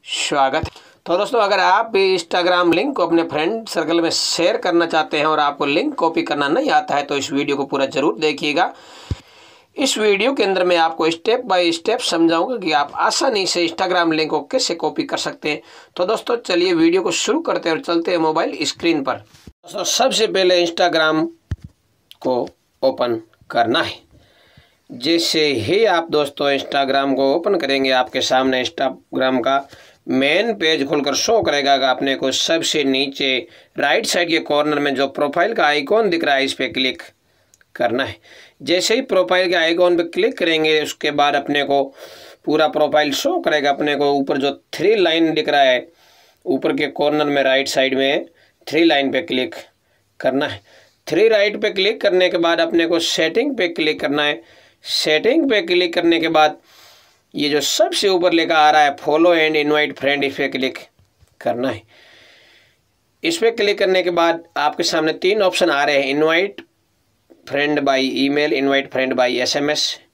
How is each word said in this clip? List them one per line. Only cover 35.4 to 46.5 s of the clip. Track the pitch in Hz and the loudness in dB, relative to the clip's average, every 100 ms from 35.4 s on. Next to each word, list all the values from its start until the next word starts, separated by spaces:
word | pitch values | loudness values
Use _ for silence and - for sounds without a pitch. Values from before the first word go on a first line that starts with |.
| 170 | -2
का | 160 156 | 2 2
आइकॉन | 147 135 220 220 | 0 0 0 2
दिख | 165 | 0
रहा | 156 139 | 0 0
है, | 135 | 0
इस | |
पे | - 131 | -2 -4
क्लिक | 113 131 123 - _ _ _ _ _ _ - | -2 -2 -4 -14 _ _ _ _ _ _ -4
करना | 120 117 | -2 -2
है। | 127 90 _ - - _ | -4 -8 _ -20 -20 _
जैसे | 135 180 180 226 | -2 -2 0 -2
ही | |
प्रोफाइल | 269 185 180 185 185 | 0 0 2 0 2
के | 175 | 0
आइकॉन | 165 170 175 170 | 0 2 2 2
पे | |
क्लिक | 170 180 220 254 | -2 0 -2 0
करेंगे, | 170 160 156 156 | 0 2 2 2
उसके | 147 - 151 | 0 -4 -4
बाद | 143 143 143 | 0 2 2
अपने | 139 143 | 0 -2
को | 139 139 139 - - - - - - | 2 0 0 -6 -20 -20 -20 -12 -2
पूरा | 151 151 | 2 2
प्रोफाइल | 147 151 151 151 | 2 2 2 0
शो | 139 185 180 | -2 -2 0
करेगा। | 170 151 143 | 0 0 0
अपने | 139 147 143 | 0 -2 0
को | 143 | 0
ऊपर | 143 139 143 | 0 0 -2
जो | 143 139 _ | -2 -4 _
थ्री | - 165 220 | -2 0 2
लाइन | 170 160 165 | 2 2 2
दिख | 156 156 | 0 0
रहा | 147 | 4
है, | 135 123 - _ _ _ _ _ | 4 2 -2 _ _ _ _ _
ऊपर | - | -4